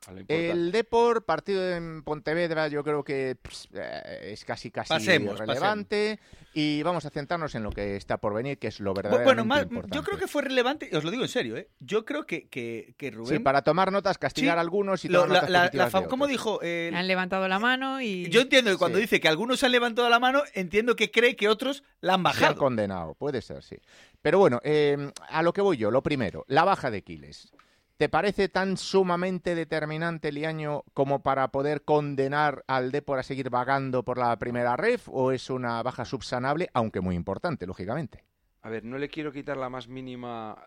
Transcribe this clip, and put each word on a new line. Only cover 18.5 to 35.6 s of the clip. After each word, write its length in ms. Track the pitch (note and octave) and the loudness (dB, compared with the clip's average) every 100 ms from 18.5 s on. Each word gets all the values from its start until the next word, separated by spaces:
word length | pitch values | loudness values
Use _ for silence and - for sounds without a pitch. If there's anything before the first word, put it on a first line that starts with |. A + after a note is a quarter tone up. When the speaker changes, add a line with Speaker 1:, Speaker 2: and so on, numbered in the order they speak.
| C#4 A3+ | 6 4
Speaker 3:
que 60 | F#3 | 4
cuando 200 | E3+ F#3 | 2 2
Speaker 2:
Sí. 60 | |
Speaker 3:
dice 160 | A3+ G3 | 2 2
que 80 | D#3+ | 4
algunos 360 | D#3 A#3 B3+ | 2 0 2
han 80 | B3+ | 4
levantado 380 | B3 A#3+ A3+ A#3+ | 4 2 2 4
la 100 | A#3 | 4
mano, 220 | B3+ C#4 C#4+ G#3 | 4 2 0 -4
entiendo 400 | F3+ G3+ A#3+ A3+ | -2 2 2 2
que 160 | G#3 | 2
cree 240 | A3+ A#3+ - | 4 4 4
que 120 | G3+ | 2
otros 340 | A3 B3+ C#4+ - _ | 2 0 -4 -10 _
la 140 | E3+ | 2
han 60 | F#3 | 4
Speaker 2:
Se 0 | |
han 40 | |
Speaker 3:
bajado. 320 | D#3+ - D4+ A3 | 4 4 2 4
Speaker 2:
condenado, 580 | C3+ A#2 G2+ F#2 D#2+ | 2 2 0 -2 -6
puede 280 | - C#3+ C3 | -6 -4 -4
ser, 180 | - C#2 | -6 -12
sí. 160 | - - _ - - _ | -16 -20 _ -20 -20 _
Pero 160 | G3 B3+ | 4 6
bueno, 220 | F#3 B2 | 8 6
eh, 480 | C#3+ D3+ D3 C#3+ C#3+ - C#2+ | 2 4 4 2 -2 -12 -6
a 140 | D#3 | 0
lo 100 | E3+ | 2
que 80 | F3 | 4
voy 160 | G3+ C#3 | 4 4
yo, 140 | G#2 | 2
lo 100 | B2 | 2
primero, 440 | D#3 C#3+ G2 D2+ - | 2 0 -2 -4 0
la 160 | C#3 | 4
baja 260 | F3+ F#3 C#3 | 4 4 0
de 140 | G2+ | -6
Quiles. 480 | - D#2+ C#2+ - - _ _ _ _ - | -8 -14 -16 -20 -20 _ _ _ _ -2
¿Te 120 | D3 | 0
parece 400 | D#3 G3+ F#3+ F#3+ | 2 0 0 0
tan 280 | F#3+ F#3+ F#3 | 0 0 -2
sumamente 760 | - F#3+ F#3 F3 F#3 F3+ F#3 | 2 2 4 2 -2 -4 -2
determinante, 800 | E3+ D#3 D#3+ D3+ D#3 E3+ D#3+ D3+ | -4 -2 -2 -2 -4 -4 -4 -6
Liaño, 520 | C#3+ D#3 D#3 D3+ D3 - - | -4 -4 -4 -4 -6 -4 -2
como 260 | C#3 C#3 | 0 0
para 280 | C#3 C3+ C3 | 0 0 0
poder 320 | C3+ C#3+ D3 | 0 -2 -2
condenar 800 | - D3+ D3 C3+ C3+ D3 D3+ C3+ - | 2 2 2 0 0 2 0 0 -2
al 260 | C3 B2+ | 0 0
Depor 280 | C#3+ C#3 C3 | -2 -2 -4
a 40 | |
seguir 280 | B2+ C3+ B2+ | -4 -6 -2
vagando 500 | B2 B2 C#3 C3+ B2+ | 0 2 0 0 -2
por 140 | A#2+ B2 | -2 0
la 180 | A#2+ A2+ | 2 0
primera 360 | A#2+ A#2+ A#2+ A#2+ | -2 0 0 2
ref, 320 | G#3+ B3 - | 0 0 -2
o 240 | C3 C3 | 0 2
es 200 | B2+ - | 0 -2
una 320 | C3 | -4